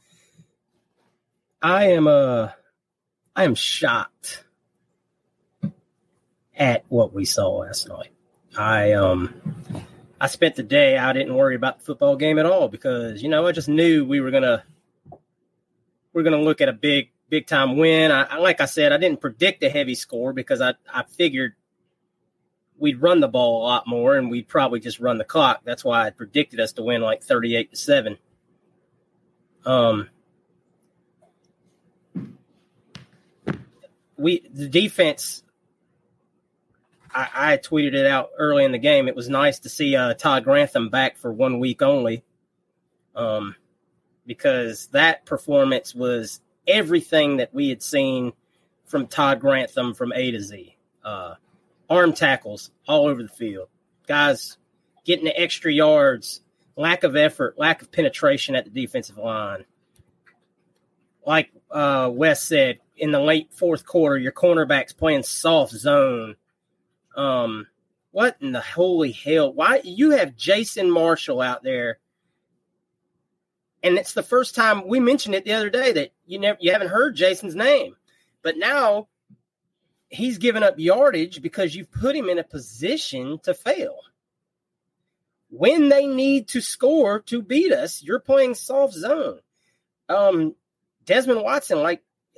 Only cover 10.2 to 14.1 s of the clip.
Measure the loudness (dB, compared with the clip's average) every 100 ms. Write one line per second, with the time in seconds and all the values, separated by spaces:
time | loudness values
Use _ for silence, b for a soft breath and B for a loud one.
10.2 | -6 0 0 0 0 4 4 4 0 -2
11.2 | -2 2 2 0 -4 -6 -12 0 0 2
12.2 | 2 2 2 2 0 -2 -4 -4 -6 -8
13.2 | -2 2 2 -2 0 2 4 4 2